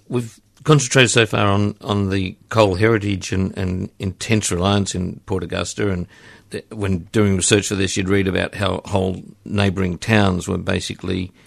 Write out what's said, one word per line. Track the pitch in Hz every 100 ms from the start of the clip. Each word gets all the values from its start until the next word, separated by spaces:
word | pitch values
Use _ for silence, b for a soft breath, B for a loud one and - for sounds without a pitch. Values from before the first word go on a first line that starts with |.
| -
We've | 123 117 - _ _
concentrated | - 151 143 135 123
so | 120 113
far | 113 104
on, | 101 104 -
on | - 101 98
the | 98 92 - _
coal | 113 104 90
heritage | 107 113 104 95 -
and, | 95 92 98
and | 95 92 98 -
intense | 98 - - 107 -
reliance | 87 92 101 98
in | 90 90 - -
Port | 95
Augusta, | 87 90 95 - 104
and | 90 87 B B B _
th-, | - -
when | 110 98 92 85
doing | 113 104 95
research | - 104 -
for | 98
this, | 95 -
you'd | 95
read | 98 95
about | 92 92 -
how | 98 92 -
whole | 101 92 90 - - -
neighbouring | 101 101 92 95 85
towns | - 110 98 90 85
were | 92
basically, | 90 92 - 98 92 92 95 B